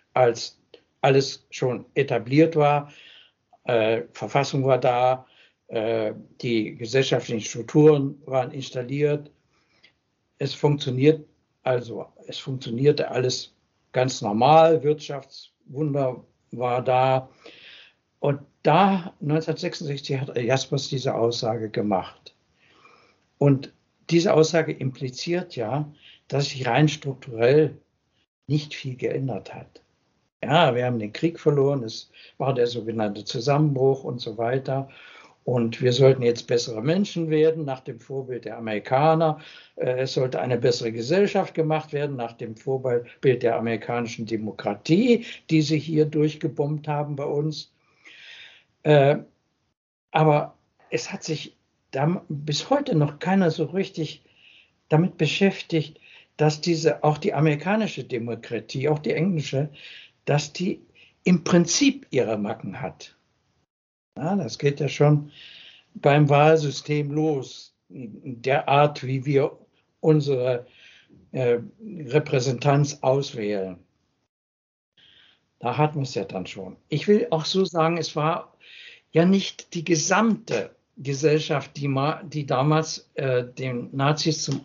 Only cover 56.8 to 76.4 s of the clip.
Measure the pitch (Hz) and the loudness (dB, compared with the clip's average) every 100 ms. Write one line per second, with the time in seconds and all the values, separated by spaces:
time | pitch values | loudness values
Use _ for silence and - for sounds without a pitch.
56.8 | 156 143 151 151 196 143 156 147 165 220 | 0 2 0 0 -2 2 2 2 0 -2
57.8 | 196 - 120 127 117 117 - 113 - 143 | -2 -6 -8 -6 -6 -8 -8 -8 -8 -4
58.8 | 139 147 214 - 180 165 143 135 147 - | -2 0 -2 -2 0 -2 -2 -4 -4 -8
59.8 | - - - _ - 143 - - 180 - | -20 -20 -20 _ -2 0 -2 -6 -6 -6
60.8 | - _ _ _ - 180 - 175 170 - | -12 _ _ _ 2 2 4 4 4 2
61.8 | 277 269 - 131 107 107 104 113 101 95 | 2 0 -4 -2 0 -2 -4 -6 -10 -10
62.8 | 95 - - _ _ _ _ _ _ _ | -10 -12 -20 _ _ _ _ _ _ _
63.8 | _ _ _ - 156 196 120 - 143 143 | _ _ _ -10 -4 -2 -4 -2 -2 -2
64.8 | 147 - 147 147 147 - - - - - | -4 4 6 6 2 -14 -20 -20 -20 -20
65.8 | _ - 147 143 147 143 151 160 147 135 | _ 0 4 6 6 6 8 6 2 -6
66.8 | - 151 147 151 156 139 123 - - _ | -4 -4 -2 -2 -2 -2 -6 -14 -20 _
67.8 | _ 175 117 - - 113 131 143 - 143 | _ -16 -16 -14 -14 -8 -2 0 2 4
68.8 | 147 147 127 131 131 139 151 - _ _ | 4 2 -6 -4 0 2 0 -4 _ _
69.8 | _ _ 165 156 139 131 123 120 - _ | _ _ 2 4 2 0 0 -2 -6 _
70.8 | - - _ - _ - 123 117 104 - | -20 -20 _ -20 _ -2 0 0 -2 -14
71.8 | 220 170 131 147 - 135 127 127 143 143 | -16 -14 -2 -2 0 0 0 0 2 2
72.8 | 147 - 131 139 135 123 104 104 95 87 | 2 0 0 0 -2 -6 -4 -4 -4 -10
73.8 | _ _ _ _ _ _ _ _ _ _ | _ _ _ _ _ _ _ _ _ _
74.8 | _ _ _ _ _ _ _ _ 117 120 | _ _ _ _ _ _ _ _ -6 0
75.8 | 151 151 135 113 95 92 | 0 0 -6 -6 -6 -8